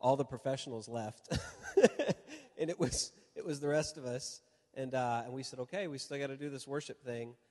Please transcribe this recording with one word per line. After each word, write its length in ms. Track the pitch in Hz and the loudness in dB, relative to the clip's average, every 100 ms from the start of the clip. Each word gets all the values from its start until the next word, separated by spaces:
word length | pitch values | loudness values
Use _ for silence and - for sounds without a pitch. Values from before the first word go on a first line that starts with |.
all 140 | 123 135 | 4 6
the 100 | 139 | 2
professionals 640 | 123 135 135 - 117 107 | -2 -2 -2 -4 -8 -6
left, 400 | 117 107 - - | -4 -4 -6 -2
<laughs> 480 | - - - - - 247 - 262 - - - - - | -2 -2 -8 0 8 8 8 0 0 -6 -16 -12 -4
and 140 | 160 | -2
it 80 | 175 | 2
was, 320 | 143 - - - - - | 0 0 -4 -8 -14 -8
it 100 | - | -4
was 140 | 143 | -2
the 80 | 147 | 2
rest 300 | 151 151 - | 2 2 -4
of 80 | 127 | -4
us. 360 | 123 - - - _ _ - | -4 -6 -10 -18 _ _ -6
And, 180 | 131 | -2
uh, 300 | 127 123 120 120 | 0 2 2 0
and 80 | |
we 80 | 127 | -6
said, 160 | 131 127 | -6 -6
"Okay, 300 | 123 185 185 | -6 -4 -4
we 100 | 139 | -6
still 220 | - 143 | -6 -4
gotta 180 | 139 139 | -4 -4
do 140 | 147 | -6
this 160 | 135 - | -6 -4
worship 360 | 143 - - | -4 -4 -8
thing, 300 | 131 120 117 120 _ | -6 -6 -6 -10 _